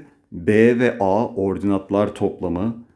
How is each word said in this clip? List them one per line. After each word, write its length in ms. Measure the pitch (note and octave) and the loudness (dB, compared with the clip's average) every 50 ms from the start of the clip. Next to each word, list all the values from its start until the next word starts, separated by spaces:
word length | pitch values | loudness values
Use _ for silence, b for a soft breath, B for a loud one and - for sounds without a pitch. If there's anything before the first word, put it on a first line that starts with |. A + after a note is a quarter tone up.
| b b b b b _ | b b b b b _
B 460 | - F2 E2+ G#2+ G#2+ A2 A2+ A#2+ B2 A#2 | -16 -6 -2 2 4 6 6 6 4 4
ve 200 | B2+ A#2 - - | 2 0 0 0
A 340 | G2+ F#2+ G2 G#2+ B2 A#2+ B2 | 0 0 2 0 0 -2 -4
ordinatlar 800 | G2 G2 G2 F#2 F2+ G2 G2+ G2 F#2+ - - G2+ G2+ G#2 G2+ - | -4 -2 -2 -2 -2 -2 -2 -2 -2 -2 -2 0 0 0 0 -2
toplamı 720 | - G#2 F2+ - - F2 F2 E2+ E2+ G2+ A#2 A#2 B B B B | -4 -4 -4 -4 -4 -6 -4 -4 -2 -4 -4 -6 B B B B